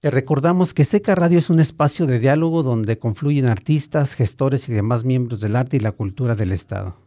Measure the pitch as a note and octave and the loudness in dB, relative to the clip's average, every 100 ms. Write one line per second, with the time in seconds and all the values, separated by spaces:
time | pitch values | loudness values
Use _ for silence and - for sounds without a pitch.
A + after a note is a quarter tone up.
0 | D3 B2+ C3 C#3+ D#3+ F3+ F3+ - D3 G#3 | 0 -2 0 0 2 2 0 2 2 2
1 | G#3 F#3 E3+ E3+ D#3+ E3 D#3+ - D3 - | 2 2 4 2 4 2 2 2 -2 0
2 | D#3+ B2 B2+ D3 E3 E3 C3+ A#2 G#2+ A2+ | 0 2 2 2 0 0 0 0 -2 -2
3 | A#2 G#2 C#3+ D3 B2+ A2 - D3+ - D3 | -4 -4 -2 2 2 0 0 -2 0 -2
4 | C#3+ - A#2 - C3+ C3 - A2 G#2 A#2+ | -2 0 -2 0 -2 -2 -2 -2 0 -2
5 | B2 B2+ A#2+ A2+ G#2+ A2+ B2+ C#3 A2 - | 0 -2 -2 -4 -2 -2 0 -2 -2 -4
6 | G2+ F#2 B2 A2 G2 F#2 - G2 F#2+ F2+ | -8 -4 -4 -2 -2 -2 -6 -10 -10 -12